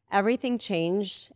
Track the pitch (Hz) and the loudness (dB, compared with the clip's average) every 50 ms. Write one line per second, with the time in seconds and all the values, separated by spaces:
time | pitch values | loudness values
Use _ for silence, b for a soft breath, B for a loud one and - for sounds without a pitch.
0 | _ - - 202 196 220 247 247 - 254 247 226 - - 202 165 165 170 185 202 | _ 0 0 2 4 4 2 0 0 -2 -2 -2 -2 -2 0 0 2 2 2 0
1 | 208 190 - - - - - | 0 -2 -6 -10 -12 -14 -14